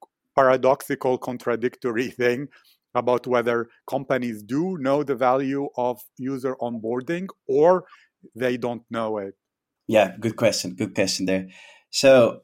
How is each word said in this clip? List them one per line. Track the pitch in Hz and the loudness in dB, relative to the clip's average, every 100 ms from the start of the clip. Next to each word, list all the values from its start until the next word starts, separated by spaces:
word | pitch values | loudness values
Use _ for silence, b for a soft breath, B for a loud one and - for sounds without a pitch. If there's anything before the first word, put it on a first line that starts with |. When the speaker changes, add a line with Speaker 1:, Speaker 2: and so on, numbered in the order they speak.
| - _ _ | -20 _ _
Speaker 1:
paradoxical, | - 135 127 127 139 - 139 135 127 | 2 4 4 2 0 -2 -4 -2 -2
contradictory | - 123 - 117 123 - 123 113 127 | -4 -8 -4 -2 -2 -4 -4 -4 -4
<laughs> | - | -2
thing | 123 120 143 b b b _ | -2 -2 -6 b b b _
about | 123 120 123 123 | -2 0 0 0
whether | 123 117 117 117 b - | 0 2 -2 -4 b -8
companies | 131 135 131 123 107 | -8 -2 -2 -2 -8
do | 104 135 185 185 | -6 -4 -4 -4
know | 135 143 | 0 0
the | 143 | 0
value | 123 127 135 135 139 139 - | 0 2 2 0 -4 -6 -4
of | 123 120 - - | -6 -6 -14 -12
user | 131 135 131 127 | -8 -6 -6 -6
onboarding | 120 117 110 123 127 170 190 - - | -8 -6 -6 -6 -4 -8 -8 -14 -2
or | 135 160 185 185 b b _ - | 4 6 4 0 b b _ -20
they | 110 127 123 | -4 -4 -2
don't | 123 117 _ | -4 -8 _
know | 120 113 107 | -6 -4 -6
it. | 98 - _ _ _ _ - | -8 -14 _ _ _ _ 0
Speaker 2:
Yeah, | 107 98 - | 2 2 0
good | 113 110 | -6 0
question. | 113 - 90 | 0 0 -6
Good | 90 104 | -6 -6
question | - 98 - 95 | -2 -2 -2 -2
there. | 95 92 B B B B | -2 -4 B B B B
So | - 139 131 113 - | 2 6 8 6 2